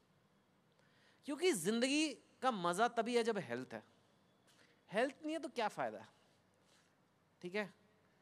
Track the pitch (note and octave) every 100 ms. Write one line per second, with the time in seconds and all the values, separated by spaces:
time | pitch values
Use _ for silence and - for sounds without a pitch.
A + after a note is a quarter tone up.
0 | _ _ _ _ _ _ _ _ _ _
1 | - _ - C#4+ F#4 A3 E3 A#3 C4 D4
2 | D#4 A3+ - - B3+ G#3 E3+ F3+ A#3 A#3
3 | A3+ A#3+ A3+ G#3 B2 A#2+ B2+ A2+ - _
4 | _ _ _ _ _ - - _ - G3
5 | C4+ - D4+ D#4+ C#4+ - G#3+ - A#2+ G#2
6 | A2+ _ _ _ _ _ _ _ _ _
7 | _ _ _ _ F3+ G3+ F#3+ - _ _
8 | _ _